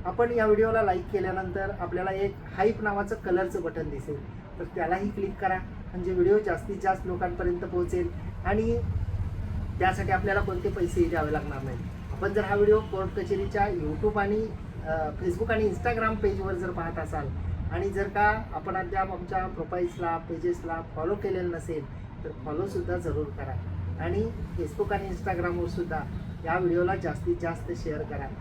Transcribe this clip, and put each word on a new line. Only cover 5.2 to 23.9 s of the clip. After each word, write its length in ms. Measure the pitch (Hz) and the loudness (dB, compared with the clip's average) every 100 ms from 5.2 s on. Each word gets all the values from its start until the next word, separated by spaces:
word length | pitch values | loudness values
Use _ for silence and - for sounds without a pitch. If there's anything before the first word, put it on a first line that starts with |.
| 196 - | -4 -2
करा 160 | 190 185 - - - | 0 0 -2 -8 -8
म्हणजे 180 | 180 180 | -4 0
व्हिडिओ 260 | 180 175 208 | 4 6 6
जास्तीत 380 | 202 170 - 196 | 4 -2 -2 0
जास्त 240 | 190 185 185 | 0 0 -2
लोकांपर्यंत 540 | 180 180 175 175 175 | -2 -2 0 0 0
पोहोचेल 480 | 175 180 175 180 170 - - - | 0 0 0 0 0 -4 -8 -4
आणि 360 | 185 208 226 233 233 - - - - - - - - - | 0 2 2 2 0 0 0 -2 -2 -4 -4 -4 -4 2
त्यासाठी 320 | 180 185 196 | 2 2 2
आपल्याला 300 | 185 202 202 | 2 4 2
कोणते 280 | 196 185 202 | 2 0 0
पैसेही 400 | 196 170 - 240 | 2 2 4 4
द्यावे 240 | 165 - | 4 2
लागणार 300 | 156 - 131 | 0 -2 -4
नाहीत. 160 | 135 - - - - | -4 -4 -6 -8 -6
आपण 200 | - 196 | -2 2
जर 120 | 202 | 2
हा 100 | 196 | 2
व्हिडिओ 260 | 208 208 214 | 6 8 6
कोर्ट 400 | - 190 185 208 | 4 -2 -2 -2
कचेरीच्या 480 | 180 196 196 202 202 | 0 0 0 2 2
YouTube 500 | 175 151 - 208 208 | 2 -2 2 2 2
आणि, 280 | 202 214 220 - - - 160 | 2 2 0 -6 -8 -8 -2
अ, 240 | 160 156 147 | 0 0 0
Facebook 300 | 185 180 226 | -2 0 2
आणि 180 | 220 214 | 2 2
Instagram 440 | 180 240 226 220 | 2 0 2 2
पेजवर 400 | 214 208 190 190 | 2 2 2 -2
जर 160 | 180 185 | -2 -2
पाहत 280 | 175 165 165 | -4 -4 -4
असाल 280 | 151 160 135 - - - - | -4 -4 -4 -4 -4 -2 -2
आणि 180 | 170 196 | 0 0
जर 180 | 196 202 | 0 0
का 340 | 202 208 214 - | 6 6 4 -2
आपण 220 | - - 185 | -6 -2 -2
अद्याप 360 | 185 196 190 | 0 0 0
आमच्या 340 | 180 180 190 185 | -2 -2 -2 -2
प्रोफाईल्सला, 680 | - 175 180 175 170 170 165 | -4 -4 0 0 0 -2 -2
पेजेसला 680 | - 160 175 175 165 165 160 156 | -4 -2 0 0 -2 -6 -4 -2
फॉलो 180 | 165 | -2
केलेलं 360 | 202 196 185 180 | 0 0 0 0
नसेल 340 | 165 165 156 135 - - - | -2 -4 -6 -6 -10 -10 -10
तर 60 | 165 - | -10 -8
फॉलोसुद्धा 520 | 151 151 196 185 175 180 | -4 -2 -2 -2 -2 -2
जरूर 300 | 170 151 147 | 0 -2 -2
करा 300 | - - - - - - | -6 -4 -4 -4 -4 -4